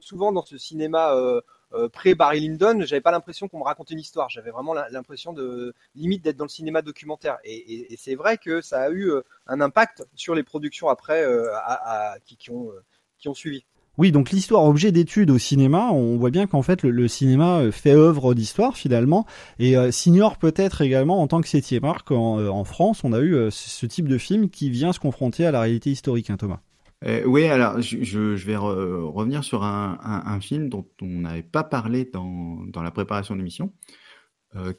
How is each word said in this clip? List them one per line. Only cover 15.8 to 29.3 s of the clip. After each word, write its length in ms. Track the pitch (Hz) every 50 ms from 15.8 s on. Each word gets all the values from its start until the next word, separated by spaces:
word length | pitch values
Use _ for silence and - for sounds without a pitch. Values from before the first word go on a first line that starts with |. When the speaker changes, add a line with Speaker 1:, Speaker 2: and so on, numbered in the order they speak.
| 226 247
Speaker 2:
on 280 | 190 139 120 117 120 117
voit 100 | 120 123
bien 180 | 127 180 202
qu'en 140 | 196 - 139
fait 220 | 127 - 185 180 -
le, 80 | 131
le 180 | 120 120 123 117
cinéma, 520 | - - 135 131 127 139 160 175 180 170
euh, 120 | 135 110 101
fait 220 | - - 147 139
œuvre 400 | 151 156 165 165 143 131 127 123
d'histoire 420 | 120 110 107 - - 220 262 247
finalement 480 | - - 143 123 117 120 135 160 208 220 - - - - - _ -
et, 160 | 120 127 131
euh, 160 | 127 123 127
s'ignore 460 | 120 - - 175 170 185 208 220 -
peut-être 460 | - - 160 156 - 196 190 - - 151
également 400 | 135 131 131 135 156 185 196 156
en 40 |
tant 140 | 131 - 131
que 80 | - -
septième 340 | - 147 131 - 131 117 -
art 200 | 147 175 - -
qu'en, 340 | - 143 120 113 117 110 107
euh, 120 | 107 101
en 140 | 95 101 98
France, 400 | - - - 170 214 220 - -
on 100 | 131 113
a 60 | 113
eu, 140 | 143 175 175
euh, 160 | 135 113 107
ce, 200 | 101 - - -
ce 160 | - - -
type 200 | 117 - - 170
de 120 | 143 131 120
film 320 | - - 185 220 214 175
qui 180 | - - 147 139
vient 240 | 123 120 147 175 180
se 80 | -
confronter 460 | - 143 123 - 131 123 113 - 170
à 40 | 170
la 120 | 147 120 113
réalité 260 | 113 117 117 - 147
historique, 400 | 139 131 - 139 123 120 110 -
hein, 80 | 101
Thomas. 240 | 95 107 101 87 87 - _ _ _ _ _ _ _ -
Speaker 3:
Euh, 180 | 117 113 113 -
oui, 220 | 127 127 147 160
alors 340 | 160 147 131 120 107 104 113
je, 160 | 120 - 117 120 131
je, 340 | 98 98 107 107 107 104
je 100 | 98 92
vais 100 | 101 107
re-, 540 | 104 101 104 98 95 95 90 90 87 82 78
revenir 340 | 76 101 110 117